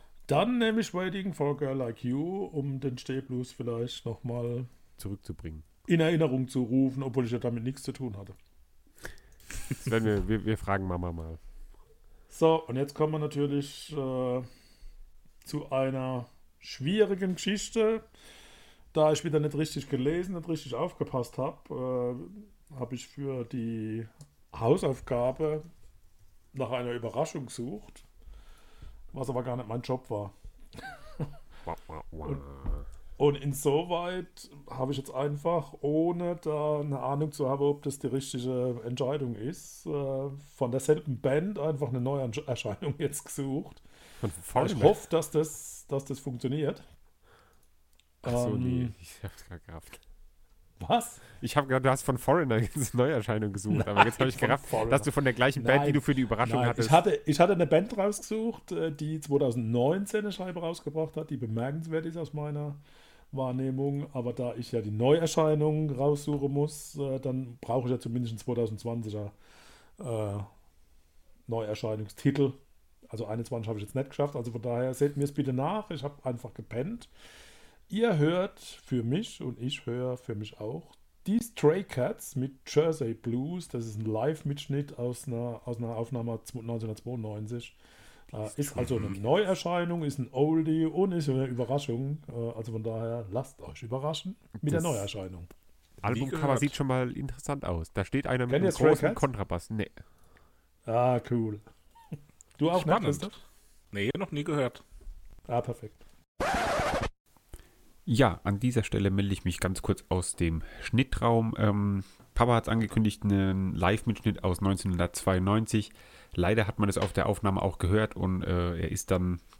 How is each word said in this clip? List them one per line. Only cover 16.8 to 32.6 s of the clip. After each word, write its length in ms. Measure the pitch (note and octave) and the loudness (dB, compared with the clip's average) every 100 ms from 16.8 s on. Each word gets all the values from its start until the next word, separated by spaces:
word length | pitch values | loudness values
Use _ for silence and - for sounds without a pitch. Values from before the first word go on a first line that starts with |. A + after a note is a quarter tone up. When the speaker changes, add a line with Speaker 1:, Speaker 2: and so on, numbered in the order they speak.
| C3 G#3 G3+ F#3+ F#3+ F3+ | 0 4 4 2 -2 -2
Speaker 1:
Geschichte. 680 | - G3+ - A3+ A3 A3+ - - - - - - - - - | -2 -2 -2 2 2 0 -6 -20 -20 -20 -20 -20 -20 -20 -4
Da 180 | D#3+ D#3 | 4 4
ich 120 | D3 | 4
wieder 160 | E3 D3+ | 2 2
nicht 160 | D3 C#3+ | 2 0
richtig 340 | D#3 D3 - | -2 -4 -4
gelesen, 460 | C3+ C3 E3+ F#3 F3+ | 0 2 0 -2 -6
nicht 120 | D#3 | -4
richtig 280 | D#3 C#3 A#2+ | -6 -4 -4
aufgepasst 640 | E3+ - D3 C3 A#2 - | -4 -4 -4 -2 -4 -4
hab, 300 | C3+ - - | -6 -6 -10
äh, 420 | - B2+ B2+ B2 B2 E3+ G3+ G#3 - - C3+ | -6 -2 -2 -2 -4 -10 -16 -20 -20 -18 -10
hab 160 | A#2+ | -8
ich 140 | B2 - | -8 -10
für 380 | - C#3 C3 A#2 | -8 -6 -4 -4
die 600 | C3 A2+ A2+ G#2+ A2 A2 - - _ - - | -4 -4 -4 -4 -6 -8 -14 -20 _ -16 0
Hausaufgabe 1080 | A2+ D3 C#3+ C3 - A#2+ B2 C3 D#3 D3+ E3 - - - - - - - _ | 4 4 2 -2 -2 0 0 0 -2 -2 -6 -18 -20 -20 -20 -20 -20 -20 _
nach 160 | C3+ A#2 | -6 -4
einer 200 | B2 A#2+ | -2 -2
Überraschung 560 | A#2+ A2 A#2+ D#3 D#3 A#2+ | -4 -4 -2 -2 -4 -8
gesucht, 560 | - A#2 G#3+ - - - - - - - - - - - - - | -8 -8 -8 -14 -20 -20 -20 -20 -18 -20 -20 -20 -18 -16 -16 -14
was 160 | - C3+ | -8 -4
aber 120 | B2+ | -2
gar 140 | B2 B2 | -2 -4
nicht 100 | A2 | -4
mein 140 | A#2+ | -6
Job 280 | A#2+ B2+ - | -2 -4 -4
war. 220 | G#2+ G2+ - - - - - G5 F5 D#5 - - E5 - - - | -6 -6 -12 -18 -18 -20 -14 -14 -14 -14 -8 -8 -10 -18 -14 -10
Speaker 2:
Wah, 100 | E2 - | -10 -10
wah, 160 | D#2 - | -14 -12
wah. 140 | D#2+ D2+ | -10 -8
Speaker 1:
Und, 160 | C#2 C#2 C#2 | -8 -10 -10